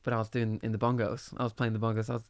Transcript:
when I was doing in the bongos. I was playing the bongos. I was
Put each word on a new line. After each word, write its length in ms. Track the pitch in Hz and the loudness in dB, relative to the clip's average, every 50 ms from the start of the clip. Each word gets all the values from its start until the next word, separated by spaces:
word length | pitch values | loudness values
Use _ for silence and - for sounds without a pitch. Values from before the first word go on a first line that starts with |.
| _ | _
when 100 | 127 120 | 0 0
I 40 | 113 | 0
was 100 | 110 107 | 0 0
doing 300 | - 123 117 110 110 98 - | 0 0 0 2 0 -2 -2
in 80 | 113 | -2
the 60 | 110 | 0
bongos. 560 | 104 113 120 123 120 110 - - 123 - - - | 2 2 2 2 2 2 0 0 -4 -8 -12 -4
I 60 | - 123 | -2 -2
was 100 | 120 110 | -2 0
playing 200 | - 127 113 110 | 0 0 0 2
the 60 | 107 | 2
bongos. 300 | 110 113 110 110 110 107 | 0 2 2 0 0 -2
I 40 | 120 | -4
was 100 | 117 - - | -6 -6 -8